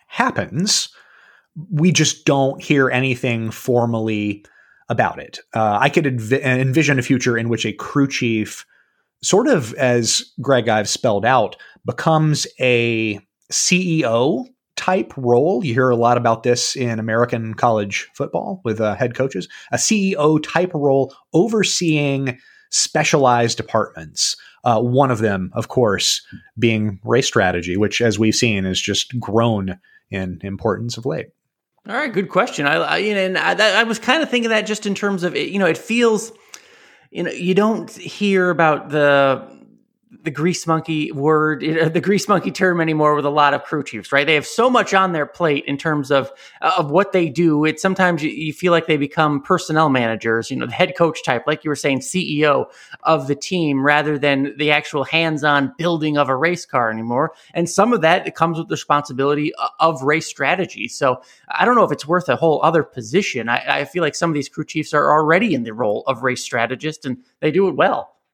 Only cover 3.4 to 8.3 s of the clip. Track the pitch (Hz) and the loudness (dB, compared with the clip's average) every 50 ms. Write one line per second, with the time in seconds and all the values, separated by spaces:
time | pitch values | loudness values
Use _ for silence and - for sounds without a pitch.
3.4 | 113 110 107 - - - 123 120 117 117 117 113 110 110 110 104 104 104 98 104 | -4 -6 -8 -8 -4 0 2 2 2 0 0 -2 -2 -2 -2 -2 -2 -2 -4 -6
4.4 | - _ _ _ _ _ _ _ _ - 120 113 120 87 - - - - - - | -10 _ _ _ _ _ _ _ _ -6 -2 0 0 -2 -2 -6 -12 -16 -18 -20
5.4 | - _ - 113 110 107 104 101 131 147 - 175 156 139 127 120 110 107 127 139 | -20 _ -4 -2 0 0 2 2 0 2 2 2 0 0 -2 -2 -2 -2 -2 0
6.4 | 139 131 127 127 131 131 123 165 151 139 139 131 123 - 139 123 - 127 117 117 | 0 0 0 2 0 2 2 2 2 2 2 0 2 0 0 0 2 0 0 0
7.4 | 117 117 117 113 - 110 - - - - - 143 139 135 - - 131 117 | 0 -2 -2 -2 -2 -4 -6 -6 -10 -4 0 0 0 0 0 -2 -2 0